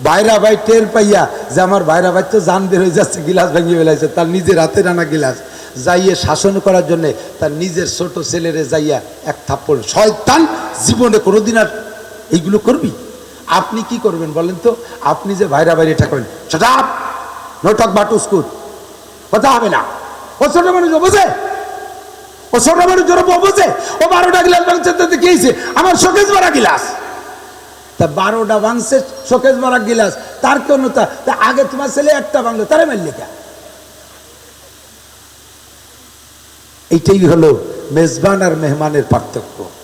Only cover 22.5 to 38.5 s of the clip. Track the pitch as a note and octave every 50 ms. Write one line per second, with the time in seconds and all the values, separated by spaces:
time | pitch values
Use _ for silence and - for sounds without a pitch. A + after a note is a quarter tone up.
22.5 | - A#3+ - C#4 E4 E4+ F4+ F#4 F#4 F#4 F4 D4 F4 - F4 F4+ F4+ F4 F4+ G4
23.5 | G4 G4+ F#4 D4 - - - - - - D#4+ E4+ F#4 F4 F4+ F4+ F4+ F4+ F4 F4+
24.5 | F4 F4 F4 F4+ F4 F4 F4 F4+ E4+ - F4+ E4 F4+ C#4+ C4+ F4+ F4+ D4 - C4
25.5 | - - - - - - D#4+ F#4+ F4 - - F#4 - G#4 G4+ G4+ G4+ G4 F#4 F4
26.5 | D4+ C4+ A3 F#3+ - - - - - - - - - - - - - - - -
27.5 | - - - - - - - - - - E3+ D#3+ D3 E3+ F#3+ G3+ G#3+ A3+ A3 G3+
28.5 | A3 G#3+ G3+ A3 A#3+ A#3+ A3 - C4+ C4 C4 - - - - - A#3+ B3+ - C4+
29.5 | C4 A#3+ B3+ B3+ B3 B3 G#3+ G3+ A#3 A3+ A3 F#3+ - - - - - - - B3
30.5 | C4+ D4 - - D4 C4+ C4 B3+ - B3+ G#3 - - - - - C4 - - -
31.5 | B3+ C4 C4+ - C4+ B3+ C#4 C4 - C#4+ D4 D4 D4+ C#4 - - - C#4 B3 A#3
32.5 | A#3 A3 G#3+ - D4+ D#4 E4 D#4 C4 G#3 F3 D#3 C3 - - - - - - -
33.5 | - - - - - - - - - - - - - - - - - - - -
34.5 | - - - - - - - - - - - - - - - - - - - -
35.5 | - - - - - - - - - - B3+ B3 - - - - - - - -
36.5 | - - - - - - - - D#3+ E3 - - G3 G3 F#3 E3 E3 E3+ D#3+ D#3
37.5 | C3+ - - - - - - - C#3 D#3 E3 D#3+ C3 - - G3 G3 G3 F#3+ F3+